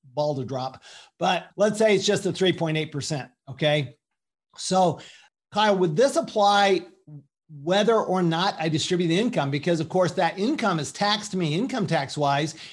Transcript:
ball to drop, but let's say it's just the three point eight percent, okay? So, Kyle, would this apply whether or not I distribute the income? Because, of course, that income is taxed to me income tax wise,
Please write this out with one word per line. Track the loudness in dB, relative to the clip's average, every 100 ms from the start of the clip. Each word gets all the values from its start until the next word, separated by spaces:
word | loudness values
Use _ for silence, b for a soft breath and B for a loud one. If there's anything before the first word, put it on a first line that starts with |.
| _
ball | -4 -2 -2
to | -6
drop, | -6 -8 -12 B B B -4
but | -2 -2 -4 0
let's | 0 4
say | 4 4
it's | 2
just | 0
the | 0
three | 0 0
point | 0 -2 -2
eight | -4
percent, | -8 -6 -6 -8 _ -16
okay? | -2 0 2 -2 -10 _ _ _ _ _ -12
So, | 0 2 2 0 B B B _ _
Kyle, | 0 2 4
would | 2 4
this | 2 2
apply | -2 2 4 4 4 2 -2 _ -20 -20 -20 _ _ -10
whether | -2 2 4 2
or | 2 0
not | 0 0 -2 -2
I | -2
distribute | -2 -2 0 0
the | 0
income? | 0 -2 -2
Because, | -2 -2 -2
of | 0
course, | 0 0
that | 0 -2 0
income | -4 -2 -2 -2
is | -4
taxed | -2 0 -2 -2
to | -4
me | -2
income | -2 -4 -4 -2
tax | -2 -2 -2
wise, | 0 0 -2 -8 B